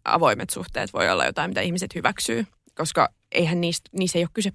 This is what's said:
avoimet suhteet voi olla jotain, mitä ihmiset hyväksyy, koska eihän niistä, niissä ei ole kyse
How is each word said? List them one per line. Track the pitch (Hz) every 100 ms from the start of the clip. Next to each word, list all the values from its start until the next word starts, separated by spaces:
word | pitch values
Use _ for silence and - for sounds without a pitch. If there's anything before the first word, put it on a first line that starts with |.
| -
avoimet | 175 156 107 -
suhteet | - - - 101
voi | - 90
olla | 92 65
jotain, | - -
mitä | -
ihmiset | 127 175 196 175
hyväksyy, | 185 208 - 233 214 _ _ -
koska | 156 - - _ -
eihän | - 165 175
niistä, | 170 170 -
niissä | 180 185 170
ei |
ole | 170
kyse | - 196